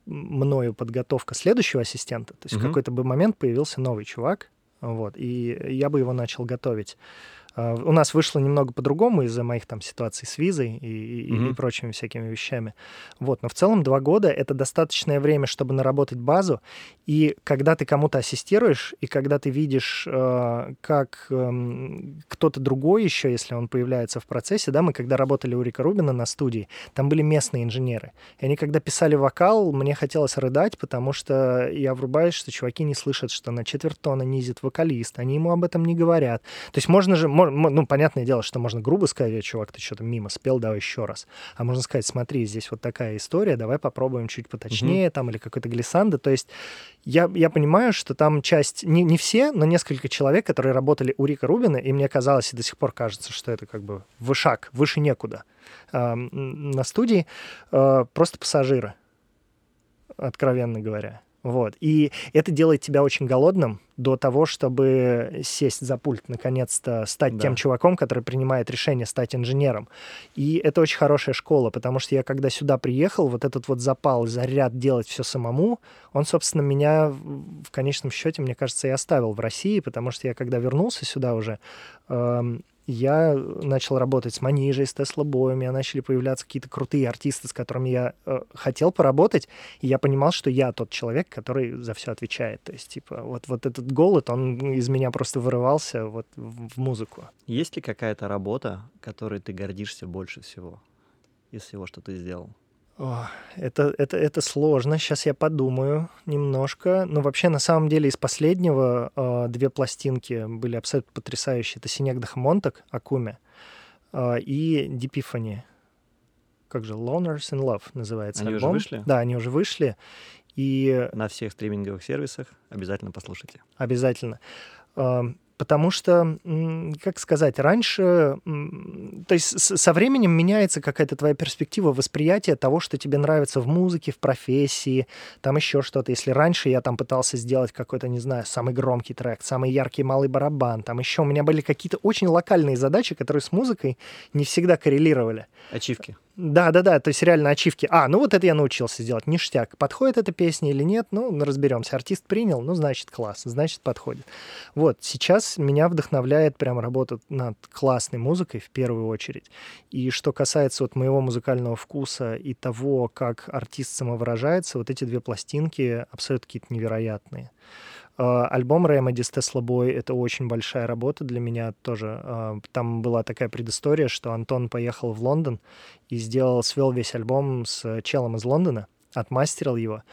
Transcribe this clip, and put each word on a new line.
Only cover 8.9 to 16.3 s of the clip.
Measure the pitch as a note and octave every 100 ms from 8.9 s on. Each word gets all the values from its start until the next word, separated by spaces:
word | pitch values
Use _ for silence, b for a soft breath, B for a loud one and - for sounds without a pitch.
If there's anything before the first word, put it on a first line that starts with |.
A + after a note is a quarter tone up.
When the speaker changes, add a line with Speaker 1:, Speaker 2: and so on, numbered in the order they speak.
| D#3 A#3+ F#3
Speaker 1:
из-за | A#2+ A#2
моих | A#2+ A#2+ -
там | A2
ситуаций | - - A2+ - -
с | -
визой | F3+ D#3+ A#2+ A2+
и, | A2+
и, | A2 A2+ A#2+
и | -
Speaker 2:
Мгм. | A2+ B2+
Speaker 1:
прочими | B2+ B2 - A#2
всякими | - A2+ A#2 A2+
вещами. | A2 - B2 A2 - B B B B
Вот, | B2+ B2
но | A#2+
в |
целом | - F#3+ G#3
два | C3+ C3+
года — | C#3 G#3 F#3
это | - C#3
достаточное | C3+ C3 - D#3+ - D#3+ C#3+
время, | D3 D3 C3+
чтобы | - B2+
наработать | C3+ C3 C#3 C#3 B2
базу. | B2